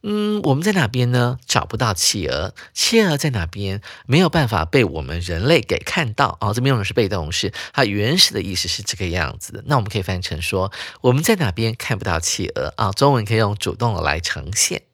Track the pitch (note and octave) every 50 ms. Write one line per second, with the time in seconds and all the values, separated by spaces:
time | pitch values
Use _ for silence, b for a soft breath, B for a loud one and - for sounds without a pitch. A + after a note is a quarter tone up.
0 | - G#3 G#3 G#3+ G#3 G#3+ G#3+ G#3 - D3+ C3 C#3 E3+ G#3+ G3+ F#3+ C#3 G#2 A#2 B2+
1 | B2 A#2+ B2 B2 A#2+ B2 B2+ B2+ - - - - - - - A2+ B2+ A2 F#2+ -
2 | - - - G#2 E2 - - C#3+ F#2+ F#2 B B B B B - - - A3+ A3+
3 | G#3+ F3+ D3+ C#3 - D3+ B2 G2+ E2 E2 - G2+ G2+ G2 G2 G#2 B B B B
4 | B - B2+ D#3+ F#3 D#3 - E3+ C#3 A2+ - F2 D#2+ E2 - C#3 A#2 F2 E2 D#2+
5 | C#2 C2 D2+ E2+ F2 F2 E2+ E2 G2+ C#3 E3+ C#3+ - - F2+ - - - - F#3
6 | D#3 A#2 G#2 - C#3 A2+ - - G#2 G2+ G#2 A#2+ B2+ C#3 C3+ A2 G2 - - B2
7 | A2 F#2 G2+ F2+ D#2 D2+ - - - F#2+ B B B B B - C3 G#2 G2+ G#2
8 | G#2 A#2+ D#3+ F#3+ - - - G#2 - G2 F#2 - - F2 - - G#2 - - -
9 | G2+ F2 E2+ F#2 D#2 C2 - - - - - - - B2+ D3 B2+ G2+ G#2+ - G#2+
10 | F2+ - F#2 F2+ F2+ - E2 D#2 - - - F#2 F#2 G2 B B B B B B
11 | - B2+ B2+ C#3+ E3 - A3 F#3 D#3 G2+ E2+ - A2+ A2+ A2+ - - - A#2 G2
12 | - G#2+ E2+ E2 D#2+ - - - E2 - - - C2+ C#2+ - - A2 G2+ A2 -
13 | C#3 C#3+ C#3 A#2+ G#2 G#2 A2+ A2 A2 G2+ G#2 G2+ - - - - A#2+ A#2 G#2 E2+
14 | D#2 D2 D2 E2 E2 - - - C2+ D2 - - - - F2+ - _ _